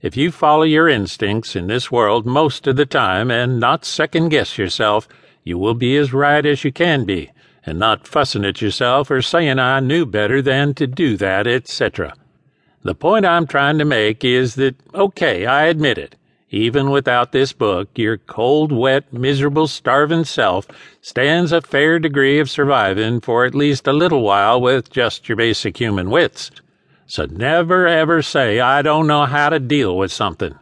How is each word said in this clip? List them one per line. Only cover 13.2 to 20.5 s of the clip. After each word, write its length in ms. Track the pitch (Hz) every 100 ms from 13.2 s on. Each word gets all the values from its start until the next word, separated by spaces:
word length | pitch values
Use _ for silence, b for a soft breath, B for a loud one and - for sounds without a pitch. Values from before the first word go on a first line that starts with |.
| 190
I'm 180 | 170 160
trying 320 | 147 139 156
to 80 | 156
make 400 | 123 107 113 131
is 300 | 123 127 120
that, 180 | 135 131 _ -
okay, 500 | 202 - 165 95 104
I 200 | 139 156
admit 340 | 160 151 98
it. 160 | 71 _ _ _ _
Even 400 | 98 113 131 139
without 420 | 139 135 123 123
this 220 | 135 135
book, 360 | - 110 90 104 -
your 220 | 110 113
cold, 540 | _ - 117 151 156
wet, 420 | 135 127 135 -
miserable, 540 | 117 127 139 143 143 156
starving 560 | - - 131 147 165
self 440 | 160 - 107